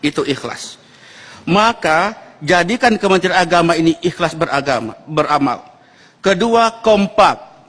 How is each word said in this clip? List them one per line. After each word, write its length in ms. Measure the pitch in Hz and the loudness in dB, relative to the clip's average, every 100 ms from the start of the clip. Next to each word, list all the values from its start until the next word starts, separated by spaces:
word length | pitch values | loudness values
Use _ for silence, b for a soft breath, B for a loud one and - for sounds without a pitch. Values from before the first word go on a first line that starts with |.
Itu 240 | 147 147 143 | -4 -4 -4
ikhlas. 480 | 135 120 - - - B B B B B B - | -4 -6 -12 -14 -18 B B B B B B -2
Maka, 720 | 180 220 233 170 156 190 214 - - | 2 2 0 0 0 0 -6 -20 -16
jadikan 540 | 151 175 175 240 247 214 | 0 0 2 0 0 0
Kementerian 380 | 202 190 185 180 | 2 0 2 0
Agama 400 | 175 175 170 165 | 2 2 2 2
ini 180 | 165 160 | 2 0
ikhlas 340 | 175 - 170 156 | -4 -2 -4 -2
beragama, 640 | 156 139 139 123 110 107 - | -2 -2 -2 -4 -4 -14 -8
beramal. 580 | 151 147 147 135 120 - - b b b b | -4 0 0 0 -4 -12 -20 b b b b
Kedua, 640 | 190 190 233 233 226 226 | -2 0 2 2 2 0
kompak. 720 | 220 208 202 - 190 123 - - | 0 2 2 2 2 2 -10 -20